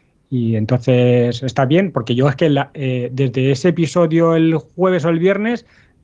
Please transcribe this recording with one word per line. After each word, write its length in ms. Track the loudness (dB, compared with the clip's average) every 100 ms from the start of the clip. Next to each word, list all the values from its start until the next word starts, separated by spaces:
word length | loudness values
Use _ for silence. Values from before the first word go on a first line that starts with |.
| _ _ -6
y 280 | -4 -2 -2
entonces 840 | 0 0 2 2 4 4 2 -2
está 200 | -4 -2 2
bien, 260 | 2 0
porque 240 | -4 -4 0
yo 120 | 0
es 60 |
que 160 | 0 0
la, 200 | 0 -4
eh, 360 | -6 -4 -4 -4
desde 400 | -2 -2 0 -2
ese 160 | 0 0
episodio 640 | 0 -2 0 2 2 2
el 220 | 2 2 0
jueves 480 | -4 -2 0 0
o 60 | 0
el 100 | 0
viernes, 440 | 0 0 -2 -6 -10 _ _ _